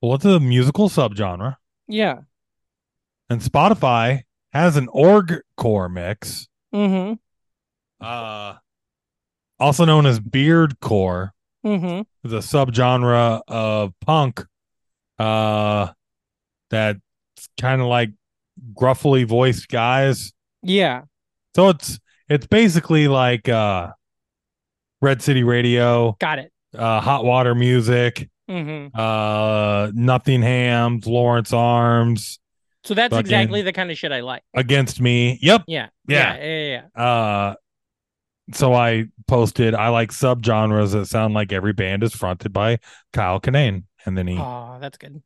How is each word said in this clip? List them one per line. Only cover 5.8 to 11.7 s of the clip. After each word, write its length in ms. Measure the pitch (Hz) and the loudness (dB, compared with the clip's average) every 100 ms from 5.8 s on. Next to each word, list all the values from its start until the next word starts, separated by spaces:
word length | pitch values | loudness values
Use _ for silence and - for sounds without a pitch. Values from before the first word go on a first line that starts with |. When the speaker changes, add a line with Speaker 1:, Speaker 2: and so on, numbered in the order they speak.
| 90 | -2
Speaker 1:
mix. 580 | 90 87 - - - - _ _ | -6 -8 -8 -10 -16 -18 _ _
Speaker 2:
Mm-hmm. 400 | 202 208 190 185 226 _ _ _ _ _ _ _ _ | -2 0 0 -2 -8 _ _ _ _ _ _ _ _
Speaker 1:
Uh, 540 | 110 120 113 107 104 98 _ _ _ _ _ _ _ _ _ _ | -12 -12 -10 -12 -14 -18 _ _ _ _ _ _ _ _ _ _
also 240 | 135 139 | 0 4
known 220 | 165 156 143 | 4 6 6
as 140 | 117 | 2
beardcore. 1120 | 107 131 143 165 160 135 - 107 95 90 95 _ _ _ | -2 0 4 4 4 0 -2 0 0 -2 -8 _ _ _
Speaker 2:
Mm-hmm. 360 | 220 | -4